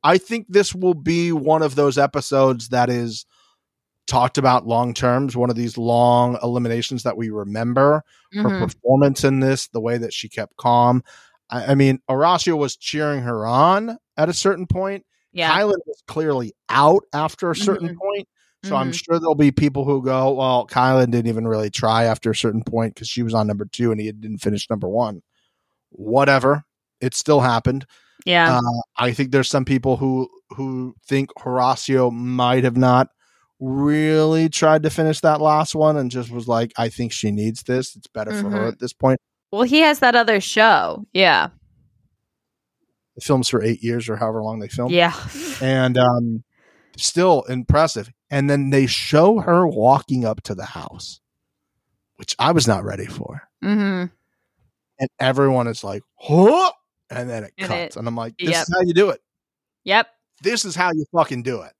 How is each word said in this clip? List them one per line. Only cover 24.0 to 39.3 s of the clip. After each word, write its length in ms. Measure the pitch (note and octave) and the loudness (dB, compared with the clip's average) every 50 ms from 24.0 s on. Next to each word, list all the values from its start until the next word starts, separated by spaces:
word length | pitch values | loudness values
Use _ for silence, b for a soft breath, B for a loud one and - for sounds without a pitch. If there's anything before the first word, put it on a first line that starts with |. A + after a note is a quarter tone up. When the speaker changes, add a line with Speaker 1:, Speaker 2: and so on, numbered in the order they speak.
Speaker 1:
he 100 | G#2+ G#2+ | -6 -10
didn't 280 | G#2+ G#2+ A2 G#2+ G#3 - | -10 -12 -12 -12 -12 -6
finish 300 | - A2 G#2 G2+ - _ | -4 -4 -4 -4 -4 _
number 200 | A2+ G2+ F#2+ F2+ | -6 -6 -4 -4
one." 340 | G2 A2+ A#2+ A2 G#2 E2+ _ _ _ _ _ _ _ _ _ _ _ _ _ _ | -2 -2 -2 -4 -6 -12 _ _ _ _ _ _ _ _ _ _ _ _ _ _
Whatever. 720 | - - G2 G#2+ A#2 C3+ C#3 C#3+ C3+ C3+ A#2+ C3+ D3 D3 - _ _ _ _ _ _ _ | -20 -14 -8 0 2 4 4 6 4 4 4 2 0 0 -2 _ _ _ _ _ _ _
It 140 | B2+ B2+ - | -6 -6 -6
still 240 | - - - D3+ C#3+ | -4 2 4 4 4
happened. 460 | B2 B2+ A#2 A#2 - B2+ B2+ C3+ C3 b b b b b b b b | 4 2 0 0 0 -2 -4 -4 -8 b b b b b b b b
Speaker 2:
Yeah. 300 | F3+ F3 F3 E3+ E3 B2+ B2 | 0 2 4 4 4 2 2
Speaker 1:
Uh, 220 | A#2+ A#2+ A#2+ A#2 A2+ _ _ | 0 -2 -4 -6 -8 _ _
I 160 | - A#2+ B2 | -2 -2 -2
think 180 | A#2 - C#3+ B2+ | 0 -2 -2 0
there's 180 | B2+ C3+ B2+ - | 2 0 0 2
some 160 | - C3+ C3 | -2 -2 0
people 320 | - C#3 B2+ B2 C3+ C3 B2+ | 0 -2 0 0 0 -2 0
who, 300 | C3+ C3 C3 B2+ B2+ - _ - _ _ - | 0 -2 -2 -2 -4 -6 _ -20 _ _ -12
who 400 | - C3+ C3 C3 B2+ B2+ B2+ A2+ _ _ | -10 -8 -8 -6 -8 -8 -10 -14 _ _
think 240 | - C#3 C3+ C#3 - - - | -4 -2 -2 -2 -4 -10 -12
Horacio 720 | - B2+ B2 B2+ B2 B2+ C3 - - - C3+ C3 B2+ B2 | -8 -4 0 0 2 2 0 -2 -2 0 2 2 2 0
might 520 | A#2 A#2 B2 B2 B2+ B2+ B2 B2 B2+ C3 B2 | 0 -4 -6 -4 -2 0 0 2 2 2 0
have 120 | B2+ A#2 | 0 2
not 340 | B2+ B2+ B2+ B2 - - - _ _ _ _ _ _ _ _ _ _ | 2 4 4 4 4 2 0 _ _ _ _ _ _ _ _ _ _
really 880 | C3 C3 C3 C#3 C#3+ D3 D3+ D3+ D#3 D#3 D#3 D#3 D#3 D#3 D#3+ D#3+ E3 D#3+ | -8 -6 -4 -2 0 0 0 0 0 2 2 2 2 2 2 2 0 0
tried 340 | - - E3 D#3 D#3 D#3 | 0 2 4 4 4 4
to 80 | D3+ D#3 | 2 -2
finish 300 | - - D#3+ D#3 D#3 - | -2 0 0 0 0 2
that 200 | - D#3+ D3+ D3 | 2 2 2 4
last 360 | D3+ D#3 D3+ D3+ D#3 - - | 2 2 2 2 0 -2 0
one 200 | D#3 D#3 D3+ D3+ | 2 2 2 2
and 140 | D3 C3+ B2 | 0 -2 -4
just 220 | A#2+ B2+ A#2+ A#2 | -4 -6 -8 -8
was 160 | A#2+ A#2+ A2+ B2 | -10 -10 -4 -2
like, 240 | A#2 A#2 A#2+ A2+ _ | 0 0 0 -4 _
"I 120 | - A#2 A2+ | -4 -4 -4
think 240 | - - A#2+ A2+ | -4 -6 -8 -6
she 180 | - - - G#2+ | -6 -4 -4 -2
needs 320 | G#2 G#2 G#2 A2+ A2+ - | -2 -2 -4 -4 -6 -6
this. 320 | - - B2 B2+ B2 - - | -6 -4 -4 -4 -4 -6 -12
It's 140 | G#3 - - | -20 -20 -14
better 240 | _ A2+ G#2+ G#2+ | _ -10 -8 -6
for 180 | G#2+ G#2 G2+ G2+ | -4 -4 -4 -4
her 80 | G2+ G#2 | -4 -2
Speaker 2:
Mm-hmm. 100 | A2 A#2 | -4 -4
Speaker 1:
at 100 | A2+ _ | -6 _
this 120 | B2 A#2+ | -12 -12
point." 280 | - _ - C3 C3 - _ _ | -8 _ 2 2 2 0 _ _